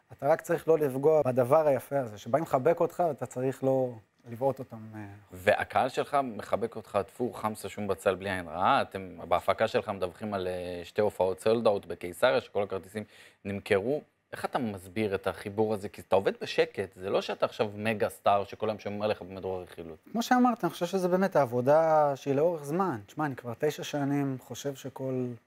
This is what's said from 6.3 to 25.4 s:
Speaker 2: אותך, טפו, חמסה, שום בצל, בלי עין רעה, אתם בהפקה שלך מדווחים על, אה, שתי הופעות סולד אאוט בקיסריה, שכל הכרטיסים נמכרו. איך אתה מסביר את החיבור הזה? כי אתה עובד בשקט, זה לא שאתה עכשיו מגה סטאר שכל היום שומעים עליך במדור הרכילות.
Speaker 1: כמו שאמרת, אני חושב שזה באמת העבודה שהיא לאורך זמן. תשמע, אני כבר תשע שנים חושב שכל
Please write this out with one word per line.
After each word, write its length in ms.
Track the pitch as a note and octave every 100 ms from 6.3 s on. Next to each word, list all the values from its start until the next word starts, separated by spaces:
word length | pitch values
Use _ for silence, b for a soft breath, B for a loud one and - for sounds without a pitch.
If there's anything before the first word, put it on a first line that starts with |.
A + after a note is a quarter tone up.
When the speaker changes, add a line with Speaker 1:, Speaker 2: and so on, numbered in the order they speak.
| G2+ - F#2+ A2+ -
Speaker 2:
אותך, 220 | - G#2 G2
טפו, 260 | - B2
חמסה, 360 | F#2+ A2 A2 F#2+
שום 200 | - G#2
בצל, 260 | F#2 G2+
בלי 160 | F#2 G2
עין 180 | F#2 E2
רעה, 340 | D#2+ G2+ C3+
אתם 360 | G2+ G2 F#2+ E2+ E2+
בהפקה 400 | F2 - F#2+ A2+
שלך 200 | A#2+ G#2
מדווחים 460 | G2 F2+ - G#2+
על, 120 | G2 F2+
אה, 340 | F2+ F2+ F2
שתי 160 | E2+ -
הופעות 400 | G#2+ - F#2 F#2
סולד 260 | A2 A#2 A2+
אאוט 200 | G2+ -
בקיסריה, 540 | F2 F2 F2+ B2 C3
שכל 220 | - G2
הכרטיסים 420 | G2+ G2 F2 G#2 G#2+ B B B
נמכרו. 560 | G2 G2+ - G2 G#2+ D3 - _ _
איך 120 | -
אתה 140 | G3 -
מסביר 560 | A#2 G2+ F#2 F#2 G#2+
את 120 | G2 -
החיבור 480 | F2+ G#2+ G2+ G#2+
הזה? 140 | G#2+ G2+
כי 120 | -
אתה 160 | - F#2+
עובד 160 | - -
בשקט, 540 | - - D#3+ - F#2+ -
זה 140 | F#2
לא 100 | D3
שאתה 260 | G3 G3+ B2+
עכשיו 240 | - A2 G#2
מגה 320 | G#2+ G#2+ G#2
סטאר 360 | - - G2+
שכל 240 | F#2+ - A2
היום 100 | G#2
שומעים 240 | G#2 G#2
עליך 200 | G#2+ G#2
במדור 340 | F2 F#2+ F#2 F#2
הרכילות. 420 | F2 - E2 D#2+ -
Speaker 1:
כמו 100 | A3
שאמרת, 420 | - B3+ B3 A3+
אני 60 | E3+
חושב 140 | - -
שזה 220 | F#3+ F3+
באמת 280 | F3+ F#3+ E3+
העבודה 760 | C3 B2 B2 D3+ D#3+ D#3 D3 C3+
שהיא 180 | C#3+
לאורך 300 | C3+ E3 E3
זמן. 360 | C#3+ E3 F#3+ A#2+ G2+
תשמע, 200 | - D3+
אני 100 | B2
כבר 160 | A#2+ A#2
תשע 260 | D3+ D3
שנים 520 | D#3+ D3 C#3 C#3+ C#3 C3
חושב 340 | - A#2+ C#3+
שכל 520 | C3+ C3+ - C3 B2+ B2 A#2